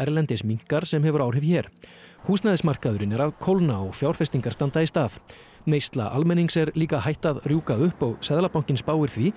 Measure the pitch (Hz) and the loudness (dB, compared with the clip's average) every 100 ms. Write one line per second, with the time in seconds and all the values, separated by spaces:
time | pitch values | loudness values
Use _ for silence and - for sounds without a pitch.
0 | 139 156 151 113 107 110 - 147 165 156 | 0 0 0 0 -2 -4 -2 -4 0 0
1 | 156 147 123 127 151 170 - - - - | 2 2 0 0 2 0 0 -10 -20 -20
2 | - - - 196 220 180 165 139 131 101 | -20 -12 -2 0 2 2 2 0 -2 -2
3 | 101 110 147 - - 190 170 104 95 - | -2 0 -2 -2 0 2 2 0 -4 -2
4 | 143 165 156 135 120 - 143 160 160 175 | -2 0 -2 -2 -4 -2 -2 0 0 0
5 | 123 - - - - - - 147 - 135 | -2 -4 -20 -20 -20 -8 0 0 0 -2
6 | 107 131 165 175 170 165 156 - 160 151 | -2 0 2 2 2 2 0 0 -2 0
7 | 135 151 165 135 - 160 - 113 175 - | -2 -2 -2 -2 0 0 0 2 2 0
8 | 123 - - 147 180 160 - 131 131 156 | -2 -2 -2 0 0 0 -2 -2 0 0
9 | 147 - 143 | 0 0 -2